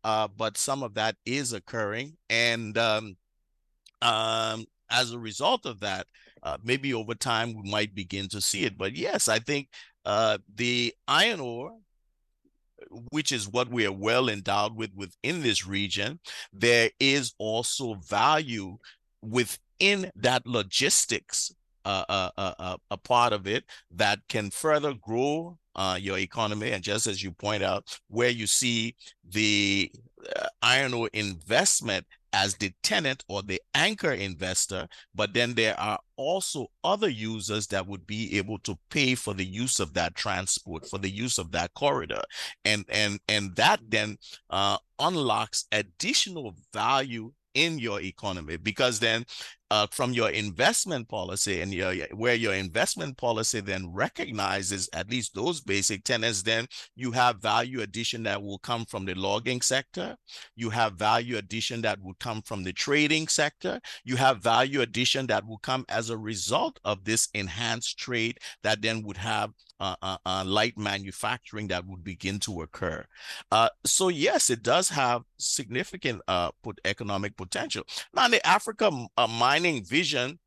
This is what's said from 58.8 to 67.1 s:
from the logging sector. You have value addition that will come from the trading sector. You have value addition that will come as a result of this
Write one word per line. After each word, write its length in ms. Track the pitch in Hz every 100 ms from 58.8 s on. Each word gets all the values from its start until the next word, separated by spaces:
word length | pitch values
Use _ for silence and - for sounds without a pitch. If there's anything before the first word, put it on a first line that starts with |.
| 113
from 200 | 107 95
the 80 |
logging 480 | 90 98 104 120 123
sector. 540 | - 127 - - 180 - _ - - -
You 120 | 117
have 260 | 113 110 87
value 420 | 107 117 120 113
addition 440 | 95 110 - 117
that 180 | 110 98
will 140 | 95 90
come 260 | 120 110
from 220 | - 104
the 100 | 92
trading 560 | 92 - 147 147 156 156
sector. 500 | - 151 _ 185 208 - -
You 140 | 120 127
have 260 | 135 123
value 380 | 117 113 135 139
addition 440 | 117 107 123 139 127
that 180 | 101 104
will 140 | 110
come 260 | - 131 123
as 220 | 107 113
a 80 | 113
result 600 | 107 104 90 139 320 -
of 220 | 104 98
this 240 | 95